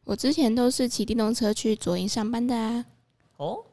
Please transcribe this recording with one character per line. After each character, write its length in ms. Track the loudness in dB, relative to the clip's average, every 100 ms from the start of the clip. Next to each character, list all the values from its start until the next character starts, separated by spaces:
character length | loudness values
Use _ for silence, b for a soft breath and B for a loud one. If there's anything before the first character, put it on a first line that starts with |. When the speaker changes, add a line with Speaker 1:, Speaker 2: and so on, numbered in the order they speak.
Speaker 1:
我 120 | -6 0
之 160 | 0
前 220 | 4 4
都 160 | 4 2
是 180 | 2 0
骑 160 | 0
电 140 | -2 0
动 160 | 0
车 180 | 2 0
去 240 | 0 0 0
左 220 | 0 -2
营 100 | -2
上 220 | -2 -2
班 160 | -2 0
的 100 | 0
啊。 300 | -2 -4 -6 _ _ _ _ -8
Speaker 2:
哦， 260 | -8 -8 -12